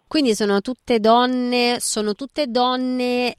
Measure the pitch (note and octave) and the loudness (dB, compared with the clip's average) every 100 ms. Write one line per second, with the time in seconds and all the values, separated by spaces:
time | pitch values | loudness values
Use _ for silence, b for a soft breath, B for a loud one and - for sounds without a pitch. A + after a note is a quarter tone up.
0 | - D#4 C4 G#3 G#3 G3+ B3+ B3+ - A#3 | -4 0 0 0 0 0 -2 -6 -2 2
1 | A3 A#3+ B3 B3+ B3 B3 A#3+ A#3+ - A3 | 4 4 2 0 0 0 0 0 -4 -4
2 | G#3+ G3+ C#4 - C#4 A#3+ B3 B3+ B3+ B3+ | -4 -6 -6 -4 -2 0 0 0 -2 -2
3 | B3 B3 B3 | -2 0 -2